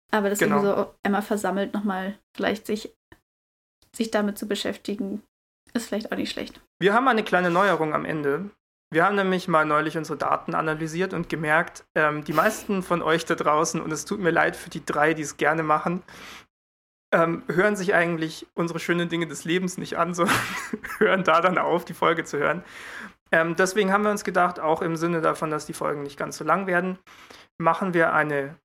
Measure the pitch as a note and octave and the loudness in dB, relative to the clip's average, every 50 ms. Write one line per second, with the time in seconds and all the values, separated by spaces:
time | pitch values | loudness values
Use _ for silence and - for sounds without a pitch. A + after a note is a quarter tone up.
0 | _ _ - G#3+ G3+ G3 G#3 G#3 E3+ - G3+ G#3 G3+ G3+ F#3+ - F#3+ - - _ | _ _ 0 2 2 2 2 2 2 4 4 4 4 4 2 2 0 -4 -6 _
1 | - G#3 G3+ G3 G#3 - A3 G#3 G#3 F#3 F#3 G3+ G3 G3 - G#3 G3+ G#3 F#3+ F#3 | -2 0 0 0 0 0 -2 -2 0 0 0 -2 -2 -2 -4 -4 -2 -2 -2 -4
2 | F#3+ G3 G3 - _ _ - - G3+ G3 G3+ G#3 - - G#3+ G#3+ - - _ _ | -4 -8 -8 -12 _ _ -6 -4 -2 -2 -2 -4 -4 -6 -6 -6 -6 -10 _ _
3 | _ _ - - _ _ _ _ _ _ _ _ _ _ _ _ _ _ - - | _ _ -20 -20 _ _ _ _ _ _ _ _ _ _ _ _ _ _ -6 -6
4 | A3+ A3+ - G#3+ G#3 G3+ G3 - A3 G#3 G3+ - - G3 G3+ - - - G3+ G3+ | -4 -2 0 0 0 -2 -4 -6 -6 -4 -4 -4 -4 -4 -6 -6 -6 -6 -6 -6
5 | G3+ G3 G3+ G#3 - _ _ _ _ _ _ _ _ _ - A#3 A3+ - G3+ G#3 | -6 -6 -8 -8 -10 _ _ _ _ _ _ _ _ _ -6 -6 -4 -4 -6 -6
6 | - - - - - - - - - - - - _ _ _ - E3+ G3 G3+ A#3 | -6 -6 -6 -6 -4 -6 -6 -8 -10 -10 -14 -20 _ _ _ 0 2 2 4 4
7 | C4 C4+ A#3+ A3 G#3+ - - F3+ F3+ F3 E3+ F3 G3+ G3+ E3+ D#3 D#3+ D#3 D3+ D3+ | 4 4 2 2 2 2 2 2 2 4 4 4 4 4 4 2 0 0 -2 -2
8 | D#3+ - D#3+ D#3 C#3+ C#3 C#3 D#3 G3 G3+ - _ _ _ _ _ _ _ D3+ D#3+ | -2 -4 -4 -2 0 0 -2 -2 -4 -8 -14 _ _ _ _ _ _ _ 2 4
9 | E3+ G3 G#3 G3+ F#3+ F#3 F#3 F3+ F3 - E3 D#3 D3+ D3+ D3+ D3+ D#3 D#3 D#3+ E3 | 4 4 4 2 2 2 0 0 2 2 4 4 4 4 2 2 2 0 -2 -4
10 | D#3 D#3 D#3 - C#3+ C#3 C#3+ - - - E3 E3 D#3+ D#3+ D#3 D#3 D#3+ D#3 D#3 E3+ | -4 -6 -4 -4 -2 -4 -4 -4 -6 -4 -2 -2 0 -2 -2 -2 -4 -4 -4 -4
11 | F#3 F#3+ F#3+ E3 E3+ - - D3+ D#3+ D3+ D3+ E3 F3 - - - - _ - D#3+ | -4 -2 -4 -6 -6 -4 -4 -4 0 2 2 2 2 -2 -6 -18 -16 _ 0 0
12 | D#3 D3+ D3+ D3+ D3+ - D#3 D#3 F3+ G#3+ G#3+ - - - G3+ F#3+ F3+ - F3 E3+ | 2 2 0 -2 -4 -2 0 2 2 2 0 -2 -4 -4 -2 -2 -2 -2 -2 0
13 | D#3+ D#3 E3 E3 E3 - E3 - E3+ D#3 D3+ D3+ E3 D#3+ - D#3+ D#3+ D#3+ D#3 D3+ | 2 2 2 2 2 0 -2 0 2 2 2 2 2 0 -2 -4 -4 -6 -6 -8
14 | - - G3+ G#3+ F#3+ E3 D#3+ E3 D#3 E3+ F3 - - F3 - E3 - - D#3+ D3+ | -6 -6 -6 -2 0 2 2 4 2 2 0 -4 -10 -12 -12 -10 -6 -4 0 2
15 | D3 D#3 D#3+ D#3 D3+ C#3+ - - D3 D3 D#3 E3 D#3 D3+ D3+ D#3 - F3 F3 F#3 | 2 2 2 0 -4 -8 -4 0 2 2 2 2 2 2 0 0 0 -2 -4 -4
16 | - - - - - - - - - _ _ _ _ _ _ _ _ _ _ _ | -6 -12 -20 -20 -18 -18 -18 -20 -20 _ _ _ _ _ _ _ _ _ _ _
17 | _ _ - F3+ E3 E3 E3+ F3 - - D3+ E3+ G3 G#3+ G#3 F#3+ F3+ F3+ F#3+ E3+ | _ _ 2 4 4 2 0 -2 -4 -2 2 2 2 2 2 0 0 2 4 4
18 | F3 E3+ E3+ D#3+ D#3+ D#3+ - - - - _ - E3+ E3+ E3 E3 - - F3 F3 | 4 2 0 -2 -4 -6 -8 -10 -16 -10 _ -4 -4 -4 -4 -4 -2 0 0 0
19 | F3 E3+ E3 E3+ E3+ D#3 C#3+ - - E3 E3 F#3 F#3 F3+ - - - - - E3+ | 0 -2 -2 -4 -4 -4 -6 -6 -4 -2 0 0 0 -2 -4 -8 -8 -4 -2 0
20 | E3+ F3 F3 E3+ E3+ G#3 - - - - - - - - - G#3+ - - - - | 0 0 0 0 0 2 0 0 -2 -4 -8 -10 -8 -8 -10 -10 -10 -6 -2 2
21 | F#3+ F3+ F3+ F#3+ F3+ D#3+ D#3+ E3+ E3+ F#3 F3+ D3 C#3+ C#3+ D#3 F3 F3 - E3 - | 4 4 4 4 4 4 4 6 4 4 2 2 2 2 0 0 -2 -6 -4 0
22 | - D#3+ E3 E3+ D#3 - - C#3+ D3+ D3 D#3 F3+ - - - - - - - - | 2 2 2 0 -2 -4 -4 -2 0 0 0 -2 -6 -14 -16 -18 -16 -16 -14 -14
23 | - - - _ _ _ - E3 E3 E3+ E3 E3+ F#3+ F3+ F#3 G#3+ G3+ F#3+ F#3+ G#3 | -16 -16 -18 _ _ _ 2 4 4 2 2 2 2 2 2 2 2 4 2 2
24 | G#3 G#3+ G#3 G#3 - G3+ F3+ F#3 F3 F3 F3 - - D#3 D#3+ - G3 E3+ E3 D#3 | 2 2 0 -2 -2 -2 2 2 2 2 0 -2 0 0 0 0 0 -2 -2 0
25 | E3 E3+ E3+ E3 D#3 D#3+ D3+ - E3 D#3 D3+ D3+ D3 - D#3+ - D#3 D3+ D3+ D3 | 0 0 0 2 2 0 0 0 -2 -4 -4 -4 -6 -8 -8 -4 -4 -4 -4 -4
26 | C#3+ C#3 - - D#3 D3 C#3 - - D#3 E3 F#3 G3 F#3 F3+ F3 F3+ F#3 F#3 - | -6 -8 -8 -8 -8 -8 -8 -4 0 0 0 2 2 0 0 0 0 -2 -4 -8
27 | _ - - - - - - - - _ _ - E3+ E3 E3 - G3 F#3+ E3+ F3 | _ -20 -20 -20 -20 -20 -20 -20 -20 _ _ -2 0 0 2 2 0 0 2 2
28 | E3 - - D#3 D3+ D3+ D3 C#3+ C#3 C#3+ E3 - | 4 4 4 2 2 2 0 -2 -2 -4 -8 -16